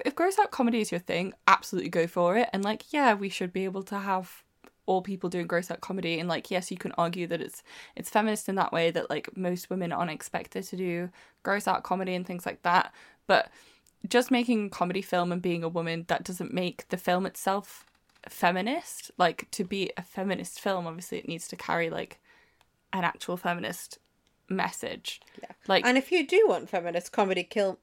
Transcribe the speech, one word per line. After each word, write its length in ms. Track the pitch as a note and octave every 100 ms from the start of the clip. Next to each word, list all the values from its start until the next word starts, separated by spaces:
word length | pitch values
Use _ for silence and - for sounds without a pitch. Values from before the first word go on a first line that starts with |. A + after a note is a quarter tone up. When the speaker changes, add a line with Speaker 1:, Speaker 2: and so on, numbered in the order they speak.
| -
Speaker 1:
if 100 | -
gross 220 | F4 F#4+
out 120 | G4+
comedy 280 | - A#3+ A3+
is 100 | G#3+
your 80 | F3
thing, 340 | - E3+ F#3 - -
absolutely 420 | G3 - F#3 -
go 160 | F3 E3+
for 300 | F#3 F3 G#3
it. 120 | -
And, 100 | F#3+
like, 300 | G3+ G#3+ -
yeah, 200 | D4+ C4+ G3+
we 140 | G3
should 220 | - F3+
be 120 | F#3 F#3+
able 180 | G3
to 140 | F#3+ G3+
have 440 | G3 F#3+ F3+ - _ _ - _ -
all 160 | F#3+
people 280 | F3+ F#3+ F3+
doing 180 | F3+ E3+
gross 240 | F3 F3+
out 100 | -
comedy. 380 | - F#3+ E3+ E3
And, 100 | F3
like, 220 | D#3 -
yes, 180 | F3+ F3+
you 80 | F3+
can 140 | E3+ -
argue 280 | E3+ F3 E3+
that 140 | E3+
it's, 220 | - - - - - -
it's 140 | -
feminist 380 | G#3+ A3 G#3+ -
in 60 | G3
that 160 | F3
way 200 | E3 E3
that, 180 | E3 -
like, 260 | D3+ - -
most 340 | F3+ F3+ -
women 220 | F#3+ E3+
aren't 200 | D3+ E3+
expected 520 | D#3 - - - F#3+ F#3+
to 100 | F#3
do 320 | F#3 E3+ F3+ - - _
gross 260 | - G3+ G#3
out 160 | F#3
comedy 300 | - F#3 F#3 F3+
and 120 | F#3
things 180 | F3 -
like 160 | -
that. 320 | F3+ F3 - - - _ -
But 240 | F#3+ - - - _ _ _ F#3
just 220 | A#3+ B3+
making 360 | B3 A#3+ A3+ G3+
a 20 |
comedy 320 | - F3+ F#3
film 300 | - F3+ F3
and 100 | F3+
being 220 | F3+ E3+
a 60 | E3
woman, 360 | E3+ E3 E3 E3
that 140 | E3
doesn't 300 | F3+ F#3 F3+
make 340 | F#3 F3 - -
the 80 | F3
film 280 | - F3+ F#3+
itself 600 | - - G3 - - - _ _ _ -
feminist. 800 | - F3 F#3 G#3 D#4 - - - -
Like, 320 | F3 - -
to 120 | -
be 280 | F#3 G3 F#3 -
a 60 |
feminist 560 | F3+ - G3 F#3 F3+ -
film, 260 | G#3 F#3+ E3+
obviously 320 | E3 F3 -
it 100 | -
needs 200 | E3 -
to 80 | F3+
carry, 340 | - E3+ E3
like, 300 | D#3+ - - _ _ _ _ _ _ _
an 120 | F#3+
actual 320 | F3 - - F3
feminist 600 | F3+ F3 A2+ F3 - - _ _ _ _ _
message. 720 | F#3+ F3 - - - - - - -
Speaker 2:
Yeah. 100 | - - -
Speaker 1:
Like 180 | F#3+ B3
Speaker 2:
And 120 | B3+
if 140 | C4
you 160 | F4 C#4+
do 180 | F#4 A4
want 200 | F3+ -
feminist 440 | F#3+ E3+ E3+ -
comedy 300 | - G3 F#3
kill-, 360 | F3 A3 G3 -